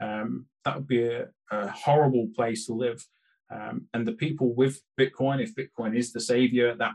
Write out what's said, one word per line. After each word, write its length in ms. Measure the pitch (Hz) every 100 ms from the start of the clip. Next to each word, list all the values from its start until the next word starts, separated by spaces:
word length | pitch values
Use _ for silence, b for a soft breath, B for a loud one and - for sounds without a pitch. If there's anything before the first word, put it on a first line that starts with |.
Um, 440 | 107 107 113 127 - _
that 100 | 143
would 140 | 139 143
be 160 | 120
a, 240 | 117 117 - _ _
a 160 | 104 101
horrible 640 | - - 147 147 127 110
place 320 | - 117 110 -
to 60 |
live. 320 | 113 123 117 - _ _ _ _
Um, 360 | 107 107 117 -
and 120 | 117 113
the 60 |
people 420 | 113 123 - 127
with 280 | 120 135 139 _ -
Bitcoin, 420 | 131 - 135 139
if 120 | 110
Bitcoin 420 | - - - 110 117
is 160 | 120
the 80 | 117
savior 480 | - 123 127 123 120
at 100 | 113
that 140 | 113